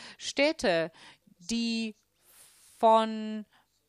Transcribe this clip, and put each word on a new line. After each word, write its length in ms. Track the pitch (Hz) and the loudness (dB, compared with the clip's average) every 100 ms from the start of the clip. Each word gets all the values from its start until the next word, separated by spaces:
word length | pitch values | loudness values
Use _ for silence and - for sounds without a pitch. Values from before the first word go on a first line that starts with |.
| - - | -20 -14
Städte, 760 | - - 294 320 220 165 165 - - - _ _ | -8 0 0 0 0 0 -2 -8 -20 -20 _ _
die 580 | 175 233 233 226 220 - _ _ _ - - _ _ - | -8 -4 -4 -4 -6 -10 _ _ _ -20 -20 _ _ 2
von 640 | 226 220 220 220 214 214 208 _ _ _ | 4 6 4 -4 -8 -10 -12 _ _ _